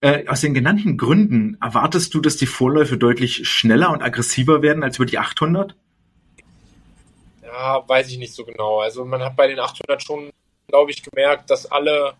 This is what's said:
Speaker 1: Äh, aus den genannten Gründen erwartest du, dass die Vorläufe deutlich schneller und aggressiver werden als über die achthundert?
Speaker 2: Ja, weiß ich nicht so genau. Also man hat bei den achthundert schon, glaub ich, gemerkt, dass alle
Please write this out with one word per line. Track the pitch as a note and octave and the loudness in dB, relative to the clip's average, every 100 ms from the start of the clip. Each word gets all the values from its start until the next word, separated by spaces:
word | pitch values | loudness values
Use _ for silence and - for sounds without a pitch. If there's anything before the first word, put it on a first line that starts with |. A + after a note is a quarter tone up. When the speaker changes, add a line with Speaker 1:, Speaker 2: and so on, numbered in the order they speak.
Speaker 1:
Äh, | C#3+ D3 - | 2 2 -2
aus | - | -2
den | D3+ | 0
genannten | C3 C3 G3+ G#3 - | 0 2 2 0 -2
Gründen | A2+ F3+ G#3+ A#2 G#2+ G#2 | 2 4 4 2 0 -4
erwartest | A#2 A#2 B2+ F3+ F3 | -4 0 0 0 -2
du, | D#3 | 0
dass | D3 C#3+ | 0 0
die | B2+ | -4
Vorläufe | - B2+ D3 D3+ B2 | 0 0 2 2 2
deutlich | A#2+ A#2+ B2+ - - | 2 2 0 -4 -4
schneller | - A2+ A2+ F3 | 0 4 4 4
und | D#3 | 0
aggressiver | A#2+ A#2+ A#2+ - B2+ D#3 | -4 -4 -4 -2 2 4
werden | D3 D3+ | 4 2
als | C3+ B2+ | -2 -2
über | B2 | -2
die | G#2+ | 0
achthundert? | - - D#3 F3 G3 - _ _ _ _ _ _ _ _ _ _ _ _ _ _ _ _ | -4 -2 0 0 -2 -8 _ _ _ _ _ _ _ _ _ _ _ _ _ _ _ _
Speaker 2:
Ja, | A#2 A#2+ C3 C3+ - | -16 -8 -2 -2 2
weiß | C3 C3 | 0 0
ich | B2+ | -8
nicht | A#2+ | -14
so | - | -14
genau. | A#2 A2+ G#2+ G#2+ | -16 -6 -2 0
Also | G#2+ A2+ B2+ | 0 -4 -6
man | C3 | -6
hat | C3 C3 | -6 2
bei | C#3 | 2
den | C3+ | 2
achthundert | B2+ - - C#3 | -6 -6 -6 -6
schon, | - D3+ D3 _ _ _ _ | -4 -10 -12 _ _ _ _
glaub | C#3 D3 | 2 2
ich, | C#3+ | -2
gemerkt, | - - C#3 C#3+ - | -10 -2 0 0 0
dass | - - | -2 0
alle | C#3+ D3 D3+ C#3+ - | -2 0 0 -2 -6